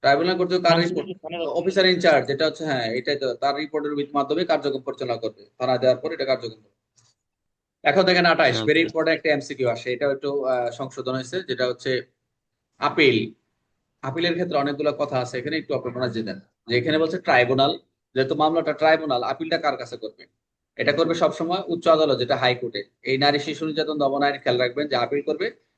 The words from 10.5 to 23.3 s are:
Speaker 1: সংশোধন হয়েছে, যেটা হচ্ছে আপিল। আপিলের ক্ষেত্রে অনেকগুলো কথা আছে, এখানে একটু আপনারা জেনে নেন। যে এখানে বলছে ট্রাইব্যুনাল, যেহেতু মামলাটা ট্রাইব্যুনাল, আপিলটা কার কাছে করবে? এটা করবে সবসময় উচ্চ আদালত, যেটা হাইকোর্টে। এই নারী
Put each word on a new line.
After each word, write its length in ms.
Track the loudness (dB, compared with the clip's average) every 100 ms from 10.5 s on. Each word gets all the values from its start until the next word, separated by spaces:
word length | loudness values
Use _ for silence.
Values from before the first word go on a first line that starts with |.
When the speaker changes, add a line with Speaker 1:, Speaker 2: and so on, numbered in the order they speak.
| -2 -2
Speaker 1:
সংশোধন 440 | -6 -10 -8 -6
হয়েছে, 280 | -6 -4 -8
যেটা 240 | -6 -4 -2
হচ্ছে 360 | -2 -4 -4 -4 _ _ _ _ _ _ _
আপিল। 540 | -4 4 4 4 -2 -10 _ _ _ _ _ _
আপিলের 300 | -8 -4 -2
ক্ষেত্রে 260 | -2 -2 -2
অনেকগুলো 340 | -2 -2 -4
কথা 260 | -2 -2 -2
আছে, 200 | -4 -6
এখানে 180 | -6 -6
একটু 180 | -4
আপনারা 340 | -4 -4 -4 -4
জেনে 240 | -4 -6
নেন। 80 | -8 -14 _ -2
যে 120 | -2
এখানে 200 | 0 0
বলছে 200 | 0 -2
ট্রাইব্যুনাল, 600 | 2 4 4 4 2 0 _ _ _
যেহেতু 200 | -2 0
মামলাটা 380 | 2 2 2 -2
ট্রাইব্যুনাল, 500 | 0 2 2 2 -2
আপিলটা 360 | -2 -4 -2 -2
কার 180 | -2 -4
কাছে 200 | -8 -10
করবে? 300 | -12 -14 -20 _ _ _ _ -4
এটা 160 | 0
করবে 220 | 2 2
সবসময় 480 | 2 0 0 -4 -4 -4
উচ্চ 220 | -2 4
আদালত, 300 | 4 4 2
যেটা 180 | 0 2
হাইকোর্টে। 480 | 2 0 -4 -8 -10 _
এই 160 | -4 2
নারী 200 | 2